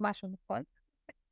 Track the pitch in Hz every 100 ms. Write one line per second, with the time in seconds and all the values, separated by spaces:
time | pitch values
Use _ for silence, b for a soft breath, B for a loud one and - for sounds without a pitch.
0 | 208 - 190 190 - 208 294 _ _ _
1 | - - _